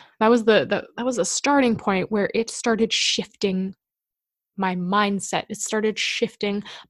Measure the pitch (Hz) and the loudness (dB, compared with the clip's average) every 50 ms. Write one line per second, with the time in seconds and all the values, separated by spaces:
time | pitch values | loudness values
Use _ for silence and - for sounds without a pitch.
0 | - - _ - 220 220 240 240 214 226 214 185 135 - 202 185 - - - - | -12 -14 _ 0 4 4 4 4 4 4 4 4 2 0 -2 -4 -4 -6 -8 -6
1 | 240 254 247 214 175 - - - - 277 285 285 254 240 226 - - 214 196 185 | -4 -2 -2 -2 -2 -2 -2 -2 0 2 4 4 4 4 2 0 0 0 0 0
2 | 185 - 214 208 196 - - 226 226 - - - - 240 226 214 226 220 - - | 0 -2 0 0 0 0 0 -2 -2 -4 -4 -4 0 0 2 2 2 0 0 0
3 | - - - - 190 - _ - - 196 190 185 190 190 190 _ _ _ _ _ | 0 0 0 -2 -4 -6 _ -2 -2 0 0 0 -2 -4 -6 _ _ _ _ _
4 | _ _ _ _ _ _ _ _ _ _ _ - 190 185 180 180 180 180 202 208 | _ _ _ _ _ _ _ _ _ _ _ -4 -2 -2 -2 -2 -2 0 2 2
5 | 208 202 202 190 - - - 165 - - 214 - - - 220 214 208 214 208 - | 2 2 0 -2 -4 -2 -4 -4 -4 -4 -8 -8 -6 -4 -2 0 0 0 0 -2
6 | - - - - 233 220 - - - 202 202 208 202 - - - - - | -2 -4 -2 -2 -2 -2 -2 -2 -4 -4 -2 -4 -6 -8 -14 -18 -10 -4